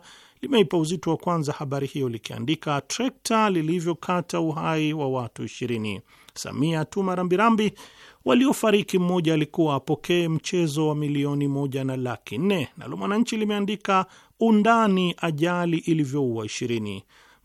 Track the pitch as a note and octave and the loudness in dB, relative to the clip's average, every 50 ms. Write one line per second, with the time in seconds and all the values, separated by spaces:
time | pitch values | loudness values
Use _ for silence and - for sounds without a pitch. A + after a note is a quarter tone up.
0 | - - - - - - _ _ - - C#4 A3+ G3 - - F3 D#3 D3+ F#3 E3 | -4 -10 -20 -20 -20 -20 _ _ -4 2 4 4 4 4 2 0 0 0 -2 -2
1 | - E3 D#3+ - - F3+ E3+ E3 D3 C#3 C#3 - D3+ C3 C#3 C#3 C#3 C3+ - D3+ | -2 -2 -2 -2 0 -2 0 0 0 -2 -4 -6 -6 -6 -4 -4 -4 -4 -4 -4
2 | C3+ B2 A#2 A2 - - B2+ A2 A#2 C3+ D#3+ D#3 - D#3 C#3+ C#3 - - - - | -2 -2 -4 -6 -8 -10 -8 -6 -2 -2 -2 -2 -2 -2 -2 -2 -4 -6 -4 -4
3 | A#3+ C4+ - _ - - A#3 A3 A3 G#3 F#3+ E3 D#3 D#3 F3 F#3 D#3+ F3 E3 - | -4 -4 -4 _ -4 0 2 2 2 2 2 0 0 0 0 0 0 -2 -4 -4
4 | - - F3+ F3+ F3 - - E3+ E3 D#3+ D3 D#3+ E3 D#3+ D#3+ D#3 D#3 D3+ D#3 D#3+ | -4 -2 -2 -2 -2 -2 -2 -2 -2 -2 -2 -2 -2 -2 0 0 0 0 0 -2
5 | C#3+ C3 C3 B2+ A#2+ A2+ - - B2 G#2+ - - B2+ A#2 A#2 A2 G#2+ G#2+ G2 F#2+ | -2 -2 -2 -2 -4 -6 -8 -10 -10 -10 -8 -6 -4 -4 -2 -4 -4 -4 -6 -8
6 | - _ - - _ - - - - - G#2 A2+ C#3 E3 E3 D#3 D#3 - - G3+ | -12 _ -20 -20 _ -18 -16 -14 -12 -8 -4 -2 0 0 0 -2 -4 -4 -4 -2
7 | F#3+ F#3 F3+ F3+ F3+ F3+ F3+ F#3 G#3+ A#3 A3+ G#3 A3 G3+ - - - - - - | -2 0 0 -2 0 0 2 4 4 4 4 4 2 0 -2 -4 -12 -20 -20 -20
8 | - - - _ - B3+ B3+ B3 C4 C#4 - - - A3 G#3 G#3 - - - F#3 | -20 -20 -20 _ 0 2 4 4 4 4 2 2 4 4 4 4 2 2 0 0
9 | F3+ F3 F#3 F3+ D#3+ D#3+ E3 D#3+ D3+ - - - D#3+ D3+ C#3+ C3+ - - D3+ - | 2 2 2 2 2 2 2 2 0 0 0 2 2 2 2 0 0 -2 -2 -2
10 | - - F3 F3 E3+ E3 D#3+ D#3 - - - F3+ E3+ D#3 C#3 D#3 D#3 D3+ D3+ D3 | 0 0 0 2 2 2 0 -2 -2 -2 0 0 0 0 0 0 0 0 0 0
11 | D3 C#3+ D3 C#3+ C#3+ C#3+ C#3+ C#3+ C#3+ C#3+ C#3 C#3 C#3+ C#3 B2+ C3+ C3+ C3 C3 C3 | -2 -2 0 0 0 0 0 0 0 0 0 -2 -2 -2 -2 -4 -4 -4 -4 -4
12 | B2+ B2 A2+ - _ - G2+ A2+ E3+ G3+ G3+ F3 C3 - - - - A#2+ D#3+ F#3 | -4 -4 -6 -8 _ -8 -4 -2 0 0 0 0 -2 -6 -8 -14 -14 -12 -8 -6
13 | G3 F#3+ G3+ A3 A#3+ - A#3+ A3 G#3+ G#3 G#3 G#3 G3+ F#3+ A3 - - - G3 F#3 | -4 -2 0 0 0 0 0 -2 -2 -2 -2 -2 -2 -2 -4 -4 -2 0 0 0
14 | F#3 - - - - _ _ - - A3+ A3 G#3 G#3 A3+ A#3 A3+ A3 G#3 F#3+ F#3 | 0 -2 -8 -20 -20 _ _ 0 2 4 6 6 6 6 4 4 4 4 2 2
15 | F#3 F3 F3 - - E3+ D#3 C#3+ E3 F3 F3 F3 F3 E3+ E3 D#3+ - E3+ E3 D#3+ | 2 0 -2 -2 -2 -2 0 0 0 0 0 0 0 0 0 -2 0 0 0 0
16 | D3 B2+ C3 D3 C#3 B2 A2+ A2+ A2 G#2+ - - B2+ A#2 A#2+ A2+ G#2+ G#2 G2 G2 | 0 0 0 0 0 0 -2 -2 -4 -6 -6 -6 -4 -2 -2 -2 -4 -6 -8 -10
17 | - _ _ - _ _ _ _ _ | -12 _ _ -20 _ _ _ _ _